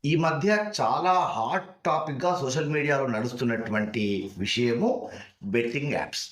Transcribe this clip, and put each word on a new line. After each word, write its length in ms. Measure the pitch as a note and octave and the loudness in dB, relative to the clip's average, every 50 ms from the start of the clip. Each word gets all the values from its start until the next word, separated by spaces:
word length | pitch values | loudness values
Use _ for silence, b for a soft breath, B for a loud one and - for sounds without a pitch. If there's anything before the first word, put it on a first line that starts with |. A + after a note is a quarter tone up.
| - | 2
ఈ 120 | C#3+ E3 | 2 2
మధ్య 480 | D#3 E3 D#3+ D3+ C#3+ D#3 G3+ G#3+ G#3 G#3 G#3 - - | 4 2 2 0 2 2 2 2 2 0 -2 -2 0
చాలా 320 | A#2 A2+ C3 D3+ F3 F#3 | 0 2 2 2 2 4
హాట్ 720 | F#3 F3+ - - - A2+ A2+ A#2+ E3+ F#3+ F#3 - - _ - | 4 4 2 0 -2 -2 -2 0 -2 -2 -4 -8 -20 _ -2
టాపిక్‌గా 560 | E3+ D#3 D#3+ D#3 D#3 C#3 C3 F3 F3+ F3+ - | 0 0 0 -2 -4 -4 0 0 0 0 0
సోషల్ 280 | C3+ C3 B2 D#3 D3+ D3 | -2 -2 0 0 0 0
మీడియాలో 380 | D3+ D3+ D3 D3 C#3+ C3+ C3+ | 0 0 2 2 2 2 2
నడుస్తున్నటువంటి 1200 | B2 A2+ G#2+ A#2+ A#2+ B2 - C3 A#2 A2+ A2+ A2+ G2+ G#2+ G#2+ G#2+ G#2+ - A#2 G#2 G2+ G2+ G2 - - - - | 0 0 -2 -2 -4 -2 0 0 0 0 0 -2 0 0 0 0 0 0 0 0 0 0 -2 -2 -6 -6 -6
విషయము 720 | G2 G2+ - A#2 B2 A#2+ A#2 B2 G3+ B3 C4 - B B B B B B B _ | -4 -2 0 2 2 2 2 2 2 2 0 0 B B B B B B B _
బెట్టింగ్ 500 | - - F#2+ A#2 A#2 A#2 A#2+ C#3+ C#3+ C#3+ | -6 0 0 0 0 0 -2 -2 -2 -2
యాప్స్. 380 | A2 E2 D2 - - - - - | -2 -2 -4 -4 -6 -10 -10 -10